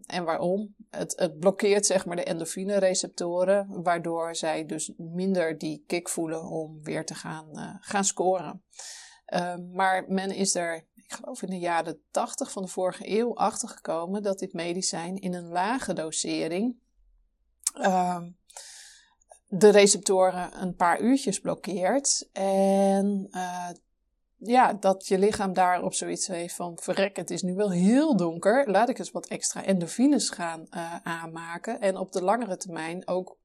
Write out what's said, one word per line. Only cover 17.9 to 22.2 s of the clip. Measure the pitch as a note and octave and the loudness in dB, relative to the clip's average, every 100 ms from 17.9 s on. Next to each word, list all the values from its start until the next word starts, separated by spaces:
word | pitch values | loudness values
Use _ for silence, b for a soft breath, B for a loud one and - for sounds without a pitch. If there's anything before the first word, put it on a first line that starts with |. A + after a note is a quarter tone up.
| F#3 F3+ F3 F3 - _ B B B B B B B _ - _ | 4 2 -2 -8 -16 _ B B B B B B B _ -20 _
de | F3+ G#3 | 8 10
receptoren | G3+ G3+ F#3+ - F#3+ F#3 F3+ F3 - | 10 8 4 2 4 4 2 -6 -6
een | F#3 F3 | -6 2
paar | F3 E3+ | 2 4
uurtjes | A3 C4+ - G3 | 4 4 2 -2
blokkeert. | F3 E3 - F3 F#3 C4 C#4 - | -4 -4 -4 0 2 2 2 -2